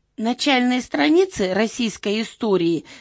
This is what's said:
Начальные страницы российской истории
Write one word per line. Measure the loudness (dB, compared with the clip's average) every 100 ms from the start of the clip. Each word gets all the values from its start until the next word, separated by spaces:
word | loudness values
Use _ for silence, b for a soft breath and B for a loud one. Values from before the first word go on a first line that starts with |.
| _ -6
Начальные | -4 -2 2 2 2 -2
страницы | -4 -2 2 4 2 0 -2
российской | 0 -2 -2 -4 -4 -4 -4
истории | -4 -4 0 2 2 -2 B B